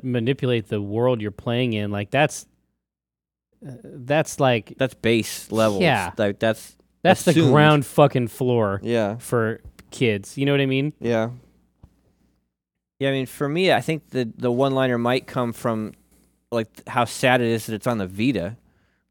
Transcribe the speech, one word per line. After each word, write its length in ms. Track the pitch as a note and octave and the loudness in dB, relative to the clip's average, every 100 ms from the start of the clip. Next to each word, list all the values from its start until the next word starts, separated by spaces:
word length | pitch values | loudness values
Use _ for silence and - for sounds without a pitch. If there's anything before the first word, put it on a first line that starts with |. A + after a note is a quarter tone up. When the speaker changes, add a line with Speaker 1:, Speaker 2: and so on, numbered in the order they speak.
Speaker 1:
manipulate 640 | B2+ A#2+ A#2 C3+ B2+ A#2 - | -2 -2 -2 -2 0 -2 -2
the 120 | G#2+ | -6
world 400 | G2+ A2 B2 A#2+ | -4 -2 0 0
you're 100 | G#2 | -4
playing 400 | - A#2+ A#2+ B2+ | -8 -4 -2 -2
in, 180 | G#2+ G#2 | -2 -4
like, 220 | G2+ G#2 | -4 -2
that's, 340 | C3+ D3 - - _ _ _ _ _ _ _ _ _ _ _ D#3 | 0 0 -2 -16 _ _ _ _ _ _ _ _ _ _ _ -18
uh, 60 | B2 | -18
that's 560 | - D3+ B2 D3+ D3 - | -18 -12 -2 0 0 2
like 360 | C3 A#2+ - - | 2 2 -2 -4
Speaker 2:
That's 160 | C3 | -4
base 560 | - A2+ A#2 G#2+ - - | -2 0 2 0 -8 -4
levels. 320 | A2 A2 G2 | 0 2 2
Speaker 1:
Yeah. 300 | E3+ A2+ F2 - | 2 2 -2 -2
Speaker 2:
Like, 220 | G#2 G2 | -4 0
that's 380 | A2+ A2 - _ _ _ | -2 -2 -6 _ _ _
Speaker 1:
That's 220 | E3+ F#3 | 2 2
the 80 | - | 4
Speaker 2:
assumed. 200 | D#3 D#3 | 4 6
Speaker 1:
ground 340 | D3 D3+ D3+ B2+ | 6 6 6 2
fucking 420 | - C#3+ C3 A#2 | 4 4 4 -2
floor 520 | - B2+ A#2+ G#2 G2 | -2 0 2 2 0
Speaker 2:
Yeah. 320 | G2+ A#2 G2+ A#2+ | -2 0 0 -4
Speaker 1:
for 420 | - A#2+ A2 A2+ - - - | -4 -2 0 -4 -12 -20 -14
kids. 460 | - B2 G2+ G2 - | -2 0 0 -4 -4
You 80 | |
know 60 | C#3 | 0
what 80 | C#3+ | 2
I 60 | C3+ | 2
mean? 260 | C3+ D3 - | 0 -2 -4
Speaker 2:
Yeah. 320 | A#2 A2+ A2+ B2 - _ _ _ - _ _ _ _ _ _ _ _ _ _ - | -2 0 -2 -6 -20 _ _ _ -20 _ _ _ _ _ _ _ _ _ _ -6
Yeah, 120 | C3+ | -4
I 20 | |
mean, 140 | C3+ C3 | -2 -4
for 220 | - C#3+ | -4 -4
me, 240 | D#3+ F#3 | 0 2
I 80 | A#2+ | 2
think 300 | C#3 D#3+ - | 0 -6 -6
the, 180 | - A#2 - | -4 -4 -4
the 140 | B2 | -2
one-liner 480 | A#2+ C3+ C3+ C3 A#2+ | 0 0 2 0 0
might 280 | A#2+ C3 - | 0 -2 -4
come 240 | C3 A#2+ | -6 -6
from, 400 | A2 B2 A2 G#2+ - _ _ _ _ - | -4 -4 -4 -6 -12 _ _ _ _ -8
like, 220 | A#2 A2 | -6 -6
th-, 160 | - - | -10 -6
how 160 | B2+ | -2
sad 360 | A#2+ - C3 B2 | -2 0 2 4
it 60 | A#2 | 2
is 180 | A2+ A2+ | -2 -4
that 80 | |
it's 120 | G#2+ B2+ | -6 -4
on 120 | A2+ | -4
the 80 | F#2 | -4
Vita. 480 | F#2+ B2+ G#2 F2 A#2 _ _ _ _ _ | -2 -2 -2 -4 -8 _ _ _ _ _